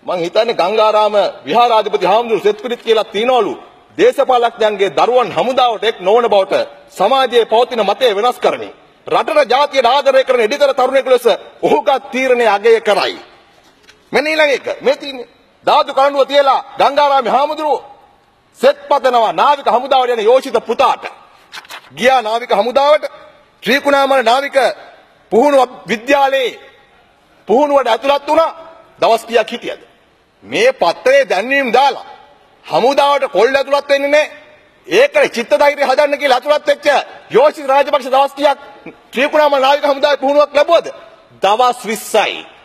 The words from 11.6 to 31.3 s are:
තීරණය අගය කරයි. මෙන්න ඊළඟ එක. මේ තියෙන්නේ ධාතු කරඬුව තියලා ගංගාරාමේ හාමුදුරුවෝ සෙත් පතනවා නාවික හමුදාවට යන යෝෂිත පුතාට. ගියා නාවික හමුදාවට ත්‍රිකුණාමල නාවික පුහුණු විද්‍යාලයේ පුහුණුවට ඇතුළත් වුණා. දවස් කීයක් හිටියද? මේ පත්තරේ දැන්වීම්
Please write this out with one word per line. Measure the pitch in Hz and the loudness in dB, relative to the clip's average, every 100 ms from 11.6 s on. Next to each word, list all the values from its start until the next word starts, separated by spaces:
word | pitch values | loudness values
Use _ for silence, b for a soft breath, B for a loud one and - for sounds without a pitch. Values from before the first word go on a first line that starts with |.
| - - 294 269 - | 0 0 0 -2 -4
තීරණය | 247 262 247 233 | -4 0 2 2
අගය | 202 214 226 | 2 2 2
කරයි. | 214 196 - - - - _ _ _ _ _ _ _ | 2 0 -2 -6 -16 -20 _ _ _ _ _ _ _
මෙන්න | 226 294 | -4 -2
ඊළඟ | 311 302 | -2 0
එක. | 262 - 190 | -2 -6 -4
මේ | 175 294 | -2 -4
තියෙන්නේ | 285 262 - _ _ _ - | -6 -14 -18 _ _ _ 0
ධාතු | 254 294 | 0 0
කරඬුව | 269 277 285 262 | 0 0 0 0
තියලා | 285 277 233 - - | 2 2 0 -4 -2
ගංගාරාමේ | 214 285 285 269 226 | 0 2 2 2 0
හාමුදුරුවෝ | 240 302 302 302 262 - - _ _ _ _ _ _ | 0 -2 -4 -4 -4 -6 -20 _ _ _ _ _ _
සෙත් | 254 294 | 0 0
පතනවා | - 285 254 247 214 | -2 0 2 2 0
නාවික | 165 240 285 233 | 0 0 2 0
හමුදාවට | 214 262 269 247 | -2 0 0 0
යන | 240 208 | 0 2
යෝෂිත | 262 262 220 | 2 0 -6
පුතාට. | - 226 277 - - - _ _ _ - - - - | -4 0 0 0 -8 -18 _ _ _ -20 -20 -20 -20
ගියා | 131 233 262 | -2 0 0
නාවික | 214 226 240 | -2 -6 -4
හමුදාවට | 208 226 254 285 302 294 - - _ _ _ | -2 0 0 2 2 -2 -14 -20 _ _ _
ත්‍රිකුණාමල | 185 269 269 277 277 269 | -2 -2 0 0 2 0
නාවික | 226 254 277 269 226 156 - - _ _ _ | 2 0 0 0 -2 -4 -16 -20 _ _ _
පුහුණු | 208 285 277 247 254 | 2 4 2 0 -4
විද්‍යාලයේ | 165 220 233 285 269 269 247 147 - _ _ _ _ _ _ _ - | -8 -8 0 0 2 0 -4 -8 -20 _ _ _ _ _ _ _ -2
පුහුණුවට | 226 294 277 247 | 0 2 0 0
ඇතුළත් | 233 269 285 294 | -2 0 -2 0
වුණා. | 311 320 - - - - _ | 0 0 -4 -20 -20 -20 _
දවස් | 170 226 - | 0 0 0
කීයක් | 226 220 | -2 -2
හිටියද? | 233 - 78 - _ _ _ _ _ | -8 -12 -14 -18 _ _ _ _ _
මේ | 98 139 240 | -10 0 0
පත්තරේ | 254 170 165 247 277 | 0 -2 0 2 2
දැන්වීම් | 233 | 2